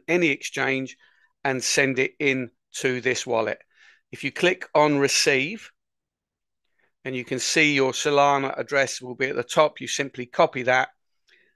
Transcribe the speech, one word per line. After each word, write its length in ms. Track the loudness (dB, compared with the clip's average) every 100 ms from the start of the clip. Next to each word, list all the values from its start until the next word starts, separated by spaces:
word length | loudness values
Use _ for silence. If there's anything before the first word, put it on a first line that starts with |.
| -2
any 220 | 0 2
exchange 640 | -2 -6 -4 -2 -2 -6 -14 _ _ _ _
and 180 | -4 -2
send 380 | -2 2 2 2
it 140 | -2 -2
in 320 | -2 -2 -4 _ _ -4
to 260 | -2 -2
this 260 | -2 -4 -2
wallet. 320 | -2 -2 -4 _ _ -20 _ _
If 140 | -10
you 80 | -10
click 360 | 0 0 0 -2
on 260 | 2 4 4
receive, 720 | 2 2 2 2 0 -8 -16 _ _ _ _ _ _ _ _ _ _ _ _ _
and 100 | -10
you 120 | -8 -6
can 140 | -4
see 360 | 0 2 4 4
your 160 | 2
Solana 640 | 0 0 4 4 2 -2 -6
address 440 | -4 -2 -2 -4
will 140 | -10 -6
be 120 | -4
at 80 | -4
the 80 |
top, 380 | -2 2 2 2
you 60 | -8
simply 360 | -4 -6 -8 -6
copy 380 | 0 0 0
that, 280 | 0 0 0 _ _ _ _ _ _